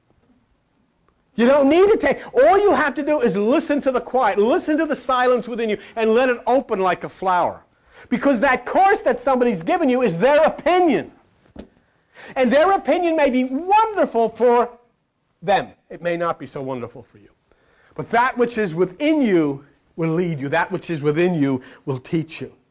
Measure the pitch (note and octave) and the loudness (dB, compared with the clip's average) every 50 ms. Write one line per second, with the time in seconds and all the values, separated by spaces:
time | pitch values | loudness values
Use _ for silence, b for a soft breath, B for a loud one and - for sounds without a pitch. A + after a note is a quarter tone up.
0 | _ _ _ _ _ _ _ _ _ _ _ _ _ _ _ _ _ _ _ _ | _ _ _ _ _ _ _ _ _ _ _ _ _ _ _ _ _ _ _ _
1 | _ _ _ _ _ _ _ - A#3 B3+ C#4 D4 C#4 C4+ D#4 F4 G4 G4+ A4 - | _ _ _ _ _ _ _ 0 2 2 4 4 4 4 4 4 4 4 4 2
2 | - C#4+ - B B B B A#3 C4+ E4 F#4+ G4+ G#4 G4+ D4+ A#3+ D4+ C#4+ A#3+ D4+ | 0 -2 -2 B B B B 4 4 6 6 4 4 4 2 2 0 -2 -2 -4
3 | C#4 D4+ D4+ D4+ A#3+ A3+ E3+ G3+ G#3 A3 C#4 D#4+ - - D4 C#4+ - C4+ B3+ A#3+ | -2 -2 -2 0 0 0 0 0 0 0 0 0 0 -2 -2 -2 -2 -2 -2 -2
4 | - - - C4 B3+ G#3 F#3+ G#3 G#3 A#3 D#4 F#4 - D4 D#4 D4 E4 D4+ C#4 - | -4 -4 -2 0 0 0 2 2 2 2 2 0 0 -2 -2 -2 -2 -2 -4 -6
5 | - - C4 B3 B3 B3+ B3 A#3+ - A3 B3 G#3+ A#3 A3 G3+ G3+ B B B A3+ | -4 -2 -2 0 2 2 0 0 -2 -6 -8 -6 -4 -4 -4 -6 B B B -4
6 | A3 A3 A3 A#3+ C4+ B3+ A#3+ A#3 - - A#3+ C4+ - - A3+ F#3+ F#3+ F3+ F3 - | 0 2 2 2 2 0 -2 -2 -2 0 0 0 0 -2 -4 -2 0 0 -2 -2
7 | - D3 - - F#3+ F#3 F3+ F3 D#3 A2+ F2+ - - _ _ B B B B B | -6 -14 -12 -6 -4 -2 0 0 0 -2 -4 -8 -16 _ _ B B B B B
8 | B B B3 G#3 - C#4 C#4 G#3 A#3+ C#4 B3+ B3 - - - D#4 F#4+ G4 G4+ G4+ | B B -4 -2 0 0 0 2 2 0 0 0 -2 -2 0 2 4 4 4 2
9 | - D4+ A#3+ A#3+ - C#4 C4 B3 A#3+ A#3+ A3 E3 E3 F#3+ F4 F4 E4 C4 B3 B3+ | 0 -2 -2 -2 -2 -2 0 2 0 0 -2 -2 -2 -2 -2 0 0 0 0 2
10 | B3+ G#3 E3 E3 G#3 C4 D4 D4 D#4+ C4+ - - - D4+ F4 F#4 F4+ D#4+ A3+ D#3+ | 0 0 0 0 2 2 4 4 4 2 0 -2 -2 0 2 2 2 2 2 0
11 | B2 - - _ _ _ _ _ _ _ - - - - B B B B B B | -2 -6 -14 _ _ _ _ _ _ _ -20 -20 -20 -20 B B B B B B
12 | B B B B B B B - C4 A#3 B3 C#4+ D#4+ F#4+ G4 F#4+ F#4+ B3+ D4+ F4+ | B B B B B B B 0 0 2 4 4 4 4 2 0 0 0 -2 0
13 | F4 E4+ D#4+ D#4+ D4 C#4 A#3+ B3+ B3+ C4 C4 C#4 F4 F#4 G4+ G#4+ A4 A4 G#4 F#4 | 0 0 0 2 2 2 2 0 -2 -2 -4 -6 -2 2 4 4 4 2 0 -2
14 | D4 - - A#3 A#3 A3 A3+ - A#3 B3 A#3 A#3+ - - - - _ _ _ _ | -2 0 0 0 -2 -2 0 0 2 2 4 4 2 0 -4 -16 _ _ _ _
15 | _ _ _ _ _ _ _ _ E3+ F#3 G3 F3 B2+ - - _ _ - F#3+ E3+ | _ _ _ _ _ _ _ _ -2 0 0 0 0 -4 -12 _ _ -20 -14 -8
16 | E3 E3+ E3+ E3+ F3 E3+ D#3+ - D3 - - D3+ C3 C3 C3+ B2 A#2 G#2+ - C3+ | -6 -4 -4 -2 -2 -4 -4 -6 -8 -14 -12 -10 -8 -8 -8 -8 -10 -12 -14 -16
17 | A2 _ _ G#2+ G2 _ _ _ _ _ b b b b b b b b b - | -20 _ _ -20 -20 _ _ _ _ _ b b b b b b b b b -12
18 | D3 - - A#3 B3 C4 B3 B3 A#3+ A#3+ - A3 G#3+ F3+ D#3 E3+ F#3 F3 - - | -8 -2 0 0 2 2 0 -2 -2 -2 -2 -4 -4 -4 -2 -2 -2 -2 -2 -2
19 | D4 D4+ D#4+ D4+ C4+ A3 F#3 E3+ D#3 D3 D#3 C#3 b b b b b _ _ - | -2 0 0 2 2 2 2 2 2 0 -2 -6 b b b b b _ _ -6
20 | E3 D#3+ D#3+ F3 F#3 E3+ D#3+ C3+ C3+ C#3+ D3+ E3 F3 F3 F#3 D#3+ - - E3+ D3 | -4 -2 -2 -2 -2 -2 -4 -6 -6 -4 -2 -2 -2 -2 -6 -8 -6 -6 -6 -4
21 | C#3+ D3+ D3 D#3+ F3 F#3 F3+ D#3 C#3 C#3 C3+ B2+ B B B B B D3 C3+ B2 | -2 -2 0 2 0 0 0 0 0 0 -2 -4 B B B B B -8 -8 -8
22 | - - F3 E3 D3+ - - - - - - _ _ _ | -8 -6 -4 -4 -4 -6 -10 -14 -14 -14 -16 _ _ _